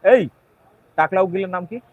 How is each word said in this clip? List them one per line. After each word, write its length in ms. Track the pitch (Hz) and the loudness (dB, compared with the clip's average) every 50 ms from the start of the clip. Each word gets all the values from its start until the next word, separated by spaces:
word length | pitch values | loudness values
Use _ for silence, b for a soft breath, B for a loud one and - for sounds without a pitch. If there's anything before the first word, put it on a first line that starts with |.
| - | 6
এই 260 | 185 208 202 180 123 _ _ _ _ _ _ _ _ _ _ _ _ _ | 6 4 4 4 -2 _ _ _ _ _ _ _ _ _ _ _ _ _
টাকলা 260 | - 156 156 190 190 | -2 -2 0 0 -2
উকিলের 280 | 190 180 170 190 190 185 | -2 -2 -2 -6 -8 -6
নাম 160 | 185 180 180 | -8 -10 -10
কি? 140 | 170 220 247 _ _ | -10 -14 -16 _ _